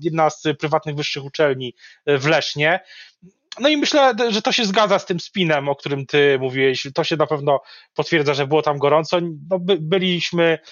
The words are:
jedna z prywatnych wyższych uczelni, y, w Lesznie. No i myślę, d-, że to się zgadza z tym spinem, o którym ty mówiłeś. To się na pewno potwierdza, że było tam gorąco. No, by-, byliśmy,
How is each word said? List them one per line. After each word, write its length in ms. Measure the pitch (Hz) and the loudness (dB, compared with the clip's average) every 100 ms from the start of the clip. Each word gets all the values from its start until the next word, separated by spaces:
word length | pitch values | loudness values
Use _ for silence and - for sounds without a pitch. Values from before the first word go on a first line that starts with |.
jedna 280 | 156 160 156 | -4 0 0
z 120 | - 156 143 | 0 -4 -4
prywatnych 380 | 156 151 156 143 | -2 -2 -2 -6
wyższych 280 | 147 147 | -6 -8
uczelni, 500 | 139 - 151 131 127 - - - - | -8 0 0 0 -6 -14 -20 -10 0
y, 80 | 143 | 0
w 80 | 139 | 2
Lesznie. 540 | 160 - 147 151 185 - - - _ 180 _ - - | 0 0 -2 0 0 -4 -20 -20 _ -20 _ -20 -2
No 80 | 262 | 0
i 80 | 302 | 2
myślę, 380 | - 302 262 | 2 4 4
d-, 180 | 233 233 | 4 0
że 100 | 214 | 0
to 100 | 233 | -2
się 120 | - | 0
zgadza 340 | 220 196 214 190 | 0 2 2 2
z 80 | - | 0
tym 140 | 175 | -6
spinem, 480 | - 202 175 151 139 | -6 -2 0 0 0
o 80 | - | -4
którym 300 | - 139 135 | -4 -6 -2
ty 320 | 147 143 135 | 2 4 4
mówiłeś. 460 | 131 131 135 131 143 | 0 0 0 0 -4
To 100 | 135 | -4
się 120 | 160 160 | -2 0
na 100 | 156 | 0
pewno 340 | 151 143 139 - - _ | -2 0 0 -2 -20 _
potwierdza, 400 | - 147 165 143 | -8 -2 0 0
że 120 | 139 139 | 0 0
było 160 | 156 | 0
tam 160 | 151 143 | 0 0
gorąco. 400 | 139 147 160 180 175 156 151 | 2 2 2 -2 -4 -8 -6
No, 80 | 185 | -4
by-, 200 | 175 190 | 0 -2
byliśmy, 800 | 156 190 185 175 - 170 165 156 - | 0 0 0 -2 -2 0 2 0 -6